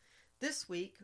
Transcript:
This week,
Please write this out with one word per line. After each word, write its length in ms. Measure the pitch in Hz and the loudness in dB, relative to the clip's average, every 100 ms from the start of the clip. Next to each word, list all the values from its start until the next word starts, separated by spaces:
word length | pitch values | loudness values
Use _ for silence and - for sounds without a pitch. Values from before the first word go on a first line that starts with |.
| - - - - | -20 -20 -20 -2
This 300 | 285 285 - | 0 0 0
week, 260 | 175 190 - | 0 -2 -6